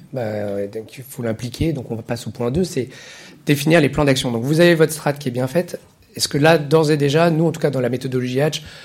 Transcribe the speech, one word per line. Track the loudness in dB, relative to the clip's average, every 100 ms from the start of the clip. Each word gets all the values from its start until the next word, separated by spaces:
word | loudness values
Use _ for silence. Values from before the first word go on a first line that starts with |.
| -10
bah, | -8
euh, | -6 -4 -4 -6 -6
donc, | -8 -14 -18
il | -16
faut | -8
l'impliquer. | -6 -6 -8 -4 -2
Donc, | -2 -6
on | -10
passe | -6 -8 -8
au |
point | -4 -2
deux, | 0 -2
c'est | -2 -6 -10 -20 -20 -20 -8 0
définir | 0 4 4
les | 4
plans | 2
d'action. | 2 2 0
Donc, | -2
vous | 0 4
avez | 6 6
votre | 2
strat | 0 -4
qui | -4 -4
est |
bien | -4 -2
faite. | -2 -4 -10 -16 _ _ -8
Est-ce | -4
que | 2
là, | 4 4
d'ores | 4 2 4
et | 2
déjà, | 2 4 2
nous, | 2 0
en |
tout | 0
cas, | -2
dans | 0
la | -2
méthodologie | -2 -4 -4 -2 0
Hatch, | -2 -2 -12 -20